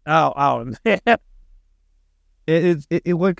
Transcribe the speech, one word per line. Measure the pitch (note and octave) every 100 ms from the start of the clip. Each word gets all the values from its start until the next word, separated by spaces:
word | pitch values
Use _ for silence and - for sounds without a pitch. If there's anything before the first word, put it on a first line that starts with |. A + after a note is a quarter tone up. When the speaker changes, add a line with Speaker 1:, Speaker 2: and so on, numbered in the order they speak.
| -
Speaker 1:
ow, | D#3 D3 -
ow, | C#3 B2
<laughs> | A#2+ -
man. | A3+ G#3 - - - - - - _ _ _ _ _ _ _ _ -
Speaker 2:
It, | E3
it, | F3 E3 -
it, | E3+ -
it, |
what | F3 F#3+ F3